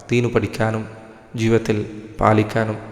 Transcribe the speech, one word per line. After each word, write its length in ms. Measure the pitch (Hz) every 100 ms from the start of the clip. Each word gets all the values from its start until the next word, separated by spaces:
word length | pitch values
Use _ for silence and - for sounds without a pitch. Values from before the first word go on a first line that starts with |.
| -
ദീനു 180 | 123 120
പഠിക്കാനും 560 | 117 101 - 110 110 107 - - - - 117
ജീവിതത്തിൽ 500 | 110 113 110 107 104 - - -
പാലിക്കാനും 580 | 107 107 107 117 110 107 -